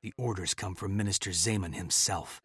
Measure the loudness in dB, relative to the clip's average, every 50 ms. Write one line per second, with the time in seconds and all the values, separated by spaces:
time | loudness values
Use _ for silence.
0 | -8 -10 -6 -2 0 0 0 0 0 -2 -2 -2 -2 -4 -4 -4 -2 0 2 2
1 | 2 2 2 0 -2 0 0 2 2 4 4 2 0 -2 -4 -6 -4 0 2 4
2 | 4 4 2 0 -2 -6 -12 -14